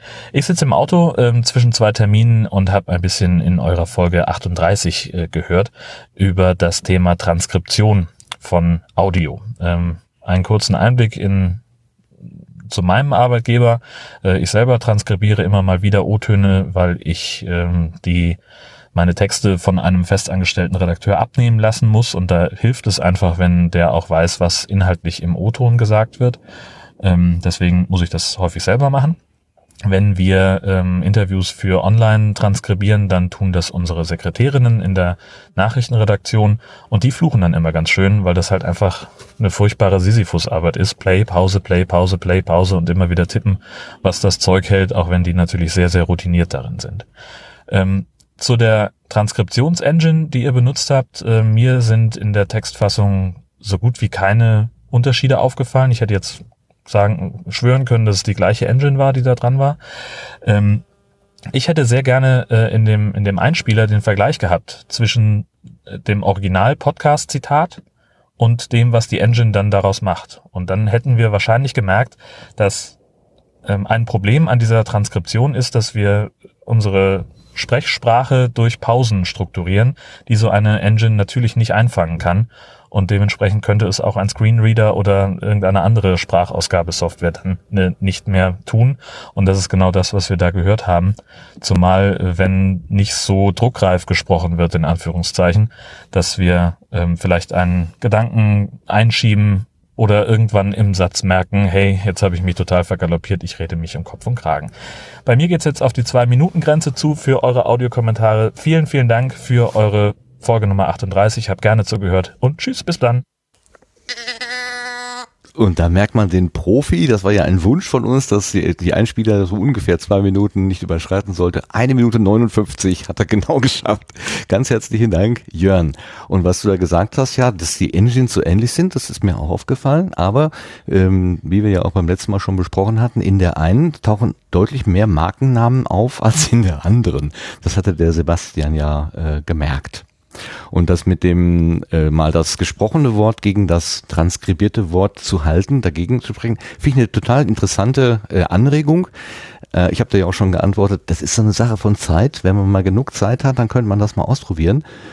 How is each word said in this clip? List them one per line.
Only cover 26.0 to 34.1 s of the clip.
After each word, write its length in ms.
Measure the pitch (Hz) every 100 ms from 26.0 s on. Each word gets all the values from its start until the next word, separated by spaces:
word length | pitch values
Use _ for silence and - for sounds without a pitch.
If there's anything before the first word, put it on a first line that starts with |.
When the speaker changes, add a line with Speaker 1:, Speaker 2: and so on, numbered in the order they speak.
| 113 -
Speaker 1:
wird. 180 | 123 123 - - - - - -
Ähm, 380 | 98 87 87 85
deswegen 440 | 90 - 90 90 90
muss 140 | 95
ich 80 | 87
das 280 | 82 - -
häufig 240 | 87 95
selber 280 | - 117 139
machen. 260 | 135 143 170 _ _ _ _ _ -
Wenn 360 | 98 95 101 92
wir, 420 | 92 95 95 95
ähm, 380 | 98 95 90 90
Interviews 460 | 85 104 95 95 92
für 340 | - 98 92
online 520 | 92 113 110 107 107
transkribieren, 760 | 104 104 101 - 98 101 104 98
dann 220 | 92 90
tun 200 | - 95
das 180 | 90 -
unsere 340 | 87 87 85
Sekretärinnen 800 | 82